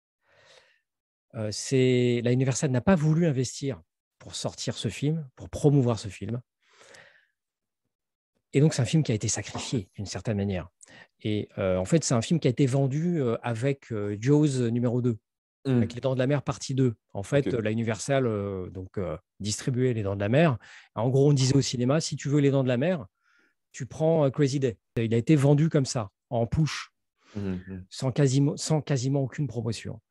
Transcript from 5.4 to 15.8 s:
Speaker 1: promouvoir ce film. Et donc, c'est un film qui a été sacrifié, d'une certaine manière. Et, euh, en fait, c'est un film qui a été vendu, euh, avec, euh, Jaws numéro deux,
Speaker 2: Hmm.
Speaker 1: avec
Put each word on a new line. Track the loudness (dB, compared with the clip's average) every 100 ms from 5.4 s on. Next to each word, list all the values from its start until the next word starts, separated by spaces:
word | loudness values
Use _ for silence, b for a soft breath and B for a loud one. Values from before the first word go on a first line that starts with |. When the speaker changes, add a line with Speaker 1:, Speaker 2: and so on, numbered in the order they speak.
| -14
Speaker 1:
promouvoir | 2 4 4 2 0
ce | -6
film. | -10 -8 -8 -10 _ b b b b b b b b _ _ _ _ _ _ _ _ _ _ _
Et | 2
donc, | 4
c'est | 2
un | 0
film | 2
qui | 2
a | 0
été | -2
sacrifié, | -4 -6 -10 -6 -6 -6 -12
d'une | -10
certaine | -8 -4 -2
manière. | -2 -4 -8 _ B B B _
Et, | -4 -4 -4 -4
euh, | 0 0
en |
fait, | 2 0
c'est | 2
un | -2
film | 0 0
qui | 0
a |
été | 2 0
vendu, | 2 0 -2 -2 -2
euh, | -2 -2
avec, | -4 -4 -4 -4 -6
euh, | -6 -6 -4
Jaws | 2 4 4 2 0
numéro | 0 0 0
deux, | -2 -4 _ _ _ _ 0
Speaker 2:
Hmm. |
Speaker 1:
avec | 2